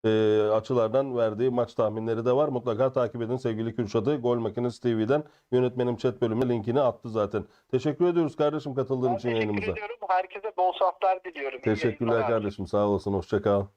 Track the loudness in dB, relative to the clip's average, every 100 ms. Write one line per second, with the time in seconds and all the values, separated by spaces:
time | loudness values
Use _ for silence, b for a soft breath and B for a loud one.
0 | 2 2 4 4 4 2 2 0 2 0
1 | 0 0 0 0 0 0 -2 0 0 0
2 | -4 -2 2 2 2 -2 -4 0 0 0
3 | -2 -2 -4 -2 -2 -2 -4 -2 -2 0
4 | 0 0 0 0 -2 -2 -4 -2 -2 0
5 | 2 2 0 b b 2 2 0 -2 0
6 | -2 0 0 0 0 0 0 2 2 0
7 | -6 -2 0 -2 -6 b b -2 0 0
8 | 2 2 0 0 0 0 -6 -4 -2 0
9 | 0 0 -2 0 0 -2 -2 -6 -8 -10
10 | 0 0 0 -8 -8 0 0 2 0 2
11 | 0 0 -4 -8 -8 -4 -2 0 0 -2
12 | 0 0 2 0 -2 -6 -4 0 2 0
13 | 0 -4 0 0 2 2 0